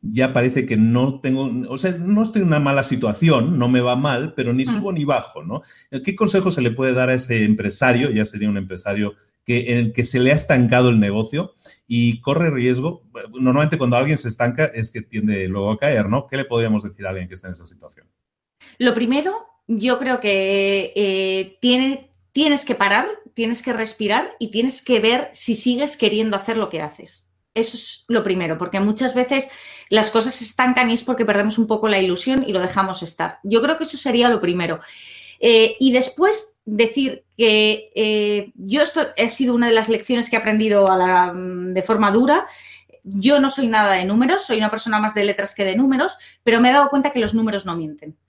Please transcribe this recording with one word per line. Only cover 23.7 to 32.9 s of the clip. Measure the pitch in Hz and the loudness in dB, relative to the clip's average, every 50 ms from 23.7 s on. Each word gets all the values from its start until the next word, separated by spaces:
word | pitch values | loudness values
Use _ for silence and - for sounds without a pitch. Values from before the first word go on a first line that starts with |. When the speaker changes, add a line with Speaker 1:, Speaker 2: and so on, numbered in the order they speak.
Speaker 2:
respirar | 233 220 220 214 - - 220 202 208 247 320 - - - | -4 -4 -6 -8 -6 -6 -2 -2 0 -2 -2 -4 -8 -10
y | 240 220 | -10 -6
tienes | 208 214 233 262 262 - | -2 -2 -2 -2 -2 -6
que | - - 247 220 | -2 0 0 2
ver | 208 220 240 254 285 - | 4 2 0 0 -2 -6
si | - - - - 226 | -8 -8 -4 -4 -4
sigues | - - 247 247 240 285 285 - | -2 0 -2 0 0 -2 -4 -2
queriendo | - 233 208 208 214 220 220 202 | 0 0 0 0 0 -2 -2 -2
hacer | 196 196 - 226 | -4 -4 -4 -4
lo | 226 208 - | -4 -4 -4
que | - 160 | -6 -8
haces. | 160 147 - - - - - - _ _ _ _ _ _ | -8 -10 -12 -16 -20 -18 -18 -20 _ _ _ _ _ _
Eso | _ 220 226 226 - | _ -4 -4 -4 -4
es | 226 - - - - _ - | -10 -12 -12 -14 -14 _ -2
lo | 233 220 214 | -2 -2 0
primero, | 202 185 180 170 160 160 156 | 0 -2 -2 -2 -4 -4 -6
porque | 180 175 - 196 | -6 -4 -2 -2
muchas | 196 208 214 214 262 254 254 | 0 0 0 0 -2 -2 0
veces | 247 247 247 277 269 269 - - - - - - - - _ | 0 0 0 0 -2 -2 -4 -10 -20 -20 -20 -20 -20 -6 _
las | 202 220 214 214 | 2 2 2 2
cosas | - 226 220 254 247 | 0 0 0 0 -2
se | - - | -2 -4
estancan | - - - 254 254 254 247 254 233 | -4 -2 0 0 2 2 2 2 2
y | 226 | 0
es | 233 - | -2 -2
porque | - 247 240 233 | -4 -2 0 0
perdemos | 220 202 202 208 214 214 - | 0 2 2 0 0 0 0
un | 226 214 | 0 0
poco | 220 214 214 214 | 0 -2 0 0
la | 208 196 | 2 2
ilusión | 190 185 180 180 - 254 262 269 262 - | 2 0 0 -2 -2 0 0 0 0 0
y | |
lo | 196 185 | -2 -2
dejamos | 180 185 - 196 190 190 | -2 -2 -2 -2 -2 -2